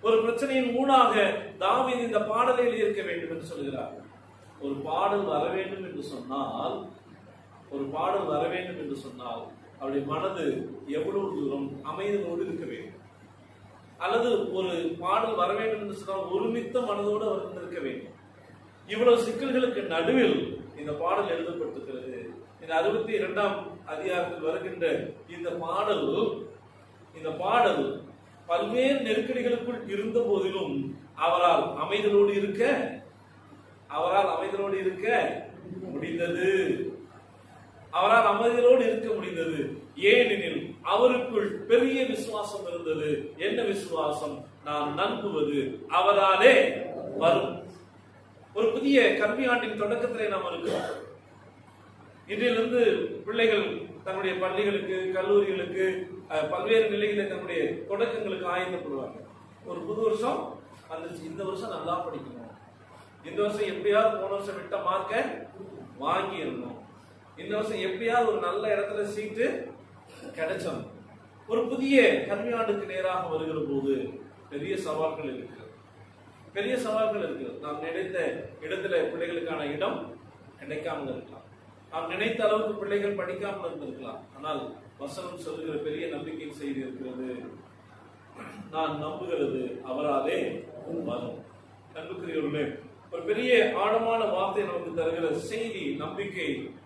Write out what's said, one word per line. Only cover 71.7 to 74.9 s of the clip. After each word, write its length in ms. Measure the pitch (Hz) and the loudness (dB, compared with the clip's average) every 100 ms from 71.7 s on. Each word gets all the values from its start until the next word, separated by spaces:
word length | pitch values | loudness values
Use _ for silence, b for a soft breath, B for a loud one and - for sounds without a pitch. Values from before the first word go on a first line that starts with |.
| 254 269 277 208 - - | 0 6 8 8 6 0
கல்வியாண்டுக்கு 580 | 196 233 233 226 202 196 | -2 -2 -2 0 0 -2
நேராக 420 | 185 185 185 180 | -2 0 0 -2
வருகிற 320 | 160 160 156 | -2 -2 -4
போது 360 | 131 139 139 131 - - - - - | -2 -2 0 0 -2 -10 -16 -20 -12
பெரிய 240 | 143 170 - | -8 -4 -4
சவால்கள் 560 | 156 | -4